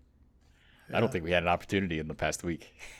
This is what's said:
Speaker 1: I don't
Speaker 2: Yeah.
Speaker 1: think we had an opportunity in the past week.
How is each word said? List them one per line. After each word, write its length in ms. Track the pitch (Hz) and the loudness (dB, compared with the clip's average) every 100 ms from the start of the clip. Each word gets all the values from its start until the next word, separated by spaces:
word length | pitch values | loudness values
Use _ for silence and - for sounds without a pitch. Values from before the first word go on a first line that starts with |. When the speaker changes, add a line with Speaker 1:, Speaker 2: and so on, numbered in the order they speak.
| _ _ _ _ _ _ _ - - | _ _ _ _ _ _ _ -20 -4
Speaker 1:
I 60 | |
don't 100 | 92 | 0
Speaker 2:
Yeah. 40 | 113 | 0
Speaker 1:
think 120 | 95 | 0
we 60 | 80 | 2
had 120 | 87 | 4
an 40 | 85 | 4
opportunity 500 | 87 - 98 98 80 | 2 2 0 2 -2
in 80 | 78 | -4
the 60 | |
past 280 | 76 78 - | -2 -2 -2
week. 300 | 87 80 - - - | -4 -4 -8 -18 -18